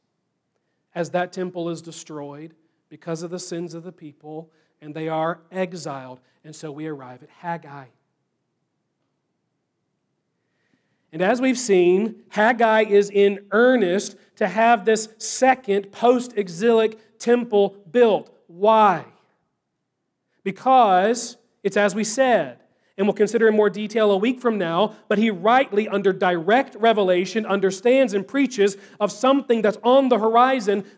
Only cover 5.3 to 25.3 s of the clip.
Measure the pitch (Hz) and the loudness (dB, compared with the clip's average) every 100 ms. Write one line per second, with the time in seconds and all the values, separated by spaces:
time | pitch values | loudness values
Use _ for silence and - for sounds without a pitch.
5.3 | 170 _ 185 185 175 147 135 131 127 _ | -6 _ -8 -8 -8 -12 -12 -14 -20 _
6.3 | _ 156 151 156 143 156 143 127 123 - | _ -20 -16 -14 -12 -12 -12 -16 -20 -20
7.3 | _ 175 170 151 143 127 _ _ _ _ | _ -10 -10 -12 -20 -20 _ _ _ _
8.3 | _ _ _ _ _ _ _ _ _ _ | _ _ _ _ _ _ _ _ _ _
9.3 | _ _ _ _ _ _ _ _ _ _ | _ _ _ _ _ _ _ _ _ _
10.3 | _ _ _ _ _ _ _ _ 160 185 | _ _ _ _ _ _ _ _ -4 0
11.3 | 240 262 247 - 190 175 190 220 - _ | 0 0 0 2 2 4 2 0 -8 _
12.3 | 202 220 233 226 220 214 202 202 202 202 | 0 0 2 2 2 2 2 2 2 2
13.3 | 196 - 208 247 254 180 190 - - _ | 0 -2 2 4 4 2 -2 -4 -12 _
14.3 | - 202 196 226 233 190 220 220 - - | -6 -4 2 2 2 2 -2 -2 -12 -10
15.3 | - 254 254 - 202 196 - 233 254 247 | 0 0 2 -2 -4 -4 0 2 2 0
16.3 | 208 185 165 233 226 220 220 _ - 233 | -6 -8 -2 2 2 0 -4 _ -6 0
17.3 | 240 240 202 196 196 165 240 233 175 - | 0 2 0 0 -4 -2 2 4 2 -4
18.3 | _ _ 170 208 220 208 165 - _ _ | _ _ -2 2 4 4 2 -6 _ _
19.3 | _ _ _ _ _ _ _ _ _ _ | _ _ _ _ _ _ _ _ _ _
20.3 | _ 196 190 254 262 220 180 208 240 - | _ -10 -4 2 4 6 4 2 -2 -6
21.3 | - _ _ 202 202 208 190 214 269 262 | -14 _ _ -4 0 0 0 -4 0 2
22.3 | 214 139 120 _ _ _ - 202 - 208 | 2 0 -10 _ _ _ -4 -2 0 0
23.3 | 233 226 214 208 190 214 226 214 196 226 | 2 2 4 2 -2 -4 0 2 2 0
24.3 | 254 240 214 170 165 214 - - 208 226 | -2 -2 -2 -2 0 -2 -4 -4 0 0